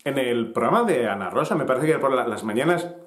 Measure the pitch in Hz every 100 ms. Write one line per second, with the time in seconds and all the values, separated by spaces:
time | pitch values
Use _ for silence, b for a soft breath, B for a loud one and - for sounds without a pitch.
0 | 143 139 123 117 113 - 117 208 233 143
1 | 110 101 92 104 156 185 131 127 156 143
2 | 135 127 117 104 107 107 151 170 - -